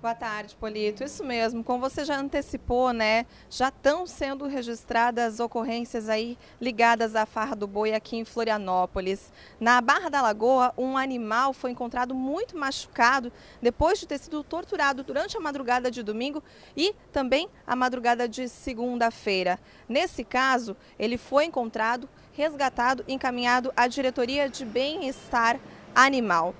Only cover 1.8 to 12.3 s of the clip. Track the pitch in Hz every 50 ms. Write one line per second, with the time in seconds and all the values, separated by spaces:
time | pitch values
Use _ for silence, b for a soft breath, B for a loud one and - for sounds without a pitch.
1.8 | 247 269 - - - 320 294 269 277 277 - 285 277 - - 262 - - 240 247
2.8 | 254 254 240 226 220 214 220 226 233 B B B B B - - 247 269 - -
3.8 | - 269 294 339 370 339 - - 311 269 277 269 285 277 277 269 240 233 233 220
4.8 | - - 226 226 233 240 233 226 240 226 214 220 240 226 - 240 226 226 226 233
5.8 | 240 233 - 233 214 214 220 220 226 233 240 - B B B B 233 247 240 208
6.8 | 233 233 233 220 226 220 220 220 214 - - 233 214 180 220 208 208 202 196 202
7.8 | 214 220 214 214 214 - - 226 226 - - 233 226 226 214 208 202 185 185 185
8.8 | 180 180 - 196 185 185 196 196 - - B B B B B B 220 233 247 247
9.8 | 233 240 285 359 381 330 285 277 262 226 208 214 220 240 262 262 247 247 - -
10.8 | 254 262 262 262 262 269 262 240 226 214 214 233 262 277 262 - - 254 247 247
11.8 | 247 240 247 247 247 247 262 262 254 269